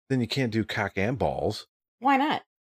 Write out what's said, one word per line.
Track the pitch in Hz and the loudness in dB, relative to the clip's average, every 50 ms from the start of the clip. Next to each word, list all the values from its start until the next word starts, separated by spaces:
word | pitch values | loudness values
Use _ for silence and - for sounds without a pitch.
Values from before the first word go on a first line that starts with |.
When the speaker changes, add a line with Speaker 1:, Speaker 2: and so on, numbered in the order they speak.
| _ _ | _ _
Speaker 1:
Then | 135 127 117 | 0 0 0
you | |
can't | 110 - 139 131 117 | 0 0 -2 -2 0
do | 104 113 104 | 0 0 -2
cock | - - 113 104 98 - | 0 -2 -2 -2 -2 0
and | 98 95 110 139 107 | 0 0 0 0 0
balls. | 95 76 65 67 71 90 110 - - - _ _ _ _ _ _ | 0 -2 0 0 -2 -2 -4 -4 -10 -16 _ _ _ _ _ _
Speaker 2:
Why | 233 277 277 | 2 2 4
not? | 254 277 302 175 - - _ _ _ _ _ | 4 2 0 -2 -4 -6 _ _ _ _ _